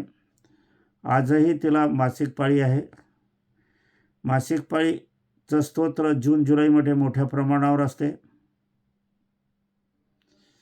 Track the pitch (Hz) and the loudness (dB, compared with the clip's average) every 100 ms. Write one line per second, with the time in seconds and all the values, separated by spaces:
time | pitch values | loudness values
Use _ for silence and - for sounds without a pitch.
0 | - _ _ _ _ _ _ _ _ _ | -4 _ _ _ _ _ _ _ _ _
1 | - 127 131 151 160 151 156 151 151 135 | -2 -2 2 2 2 0 0 0 0 0
2 | 127 - 143 - 139 143 131 135 - - | -2 -2 -6 -4 0 2 2 0 -4 -14
3 | _ _ _ _ _ _ _ _ _ _ | _ _ _ _ _ _ _ _ _ _
4 | _ _ 139 131 131 160 - 160 160 - | _ _ -4 -4 -2 -6 -4 -2 -2 -4
5 | - _ _ _ - 151 143 - 160 160 | -10 _ _ _ -4 -2 -2 -2 -4 -2
6 | 156 143 123 151 143 147 151 151 147 143 | -2 0 2 2 2 2 4 4 2 0
7 | 139 123 139 139 139 143 143 143 139 - | 0 -2 -2 -2 0 0 2 0 -2 -4
8 | 147 165 _ _ _ _ _ _ _ _ | -6 -6 _ _ _ _ _ _ _ _
9 | _ _ _ _ _ _ _ _ _ _ | _ _ _ _ _ _ _ _ _ _
10 | _ _ _ _ _ _ | _ _ _ _ _ _